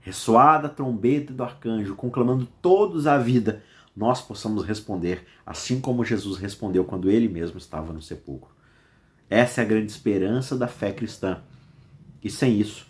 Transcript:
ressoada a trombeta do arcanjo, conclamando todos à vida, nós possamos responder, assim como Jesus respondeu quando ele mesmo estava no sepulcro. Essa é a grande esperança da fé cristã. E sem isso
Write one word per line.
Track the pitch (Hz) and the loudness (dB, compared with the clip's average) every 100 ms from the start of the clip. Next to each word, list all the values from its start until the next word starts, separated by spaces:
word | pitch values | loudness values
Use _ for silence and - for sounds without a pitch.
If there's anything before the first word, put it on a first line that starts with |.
ressoada | - 92 - 113 143 156 147 | -10 -8 4 8 8 6 0
a | |
trombeta | - 135 113 113 147 143 | -6 -6 0 2 0 -2
do | 127 | -8
arcanjo, | 120 - 113 110 104 | -10 -8 -6 -4 -4
conclamando | 98 123 123 123 131 123 _ | -6 -6 0 0 0 -2 _
todos | 180 190 208 170 147 | 4 4 4 0 2
à | 143 | 2
vida, | 120 127 107 104 - - _ | 4 2 2 -4 -12 -20 _
nós | - 113 - | -2 0 0
possamos | - 107 113 107 | -4 -10 -4 -4
responder, | 90 104 - 95 87 90 - _ | -4 -6 -6 -4 -2 -4 -8 _
assim | - 98 - 127 | -16 -12 -4 -4
como | 131 120 | -2 -2
Jesus | 110 110 101 92 | 0 -2 -4 -8
respondeu | 98 - 104 92 | -8 -8 -2 0
quando | 90 95 92 | 0 0 2
ele | 110 117 | 4 4
mesmo | 85 85 - | 0 -8 -8
estava | - 78 80 | -12 -10 -10
no | 78 | -12
sepulcro. | 78 78 - 65 - _ _ _ _ _ _ _ _ | -12 -16 -12 -14 -16 _ _ _ _ _ _ _ _
Essa | 104 123 - | 4 4 2
é | |
a | 107 | 0
grande | 110 107 | 0 0
esperança | - - 101 95 120 131 127 | -4 -2 0 0 -2 -2 -4
da | 120 | -4
fé | - 104 | -4 -6
cristã. | 98 110 - 95 87 - - - - - - - - | -4 -10 -6 -6 -6 -10 -20 -20 -20 -20 -20 -20 -12
E | 104 | -10
sem | - 135 104 | 0 2 2
isso | 104 - - | 0 -4 -20